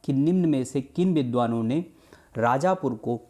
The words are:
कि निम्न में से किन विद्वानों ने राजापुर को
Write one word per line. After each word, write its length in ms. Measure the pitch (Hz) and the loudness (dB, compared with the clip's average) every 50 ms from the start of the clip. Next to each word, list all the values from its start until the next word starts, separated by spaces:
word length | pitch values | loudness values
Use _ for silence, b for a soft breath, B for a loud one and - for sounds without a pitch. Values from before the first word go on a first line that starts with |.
| - | -2
कि 100 | - 139 | 0 0
निम्न 360 | 135 143 160 180 185 175 160 | 2 2 2 2 2 2 2
में 140 | 147 131 127 | 2 0 -2
से 180 | - - 143 | -2 -4 -6
किन 320 | 131 - - - 180 190 175 | -6 -4 -2 0 0 2 2
विद्वानों 480 | 156 135 123 117 123 120 117 117 117 113 | 0 0 0 0 0 0 0 0 0 0
ने 160 | 113 131 160 175 - B B B B B B B B B | 0 -2 -2 -4 -6 B B B B B B B B B
राजापुर 560 | - 110 117 127 135 160 185 190 185 - 131 120 | 0 0 2 2 2 2 0 0 0 -2 -6 -6
को 240 | 107 - 120 120 113 - - | -4 -4 -6 -6 -6 -8 -18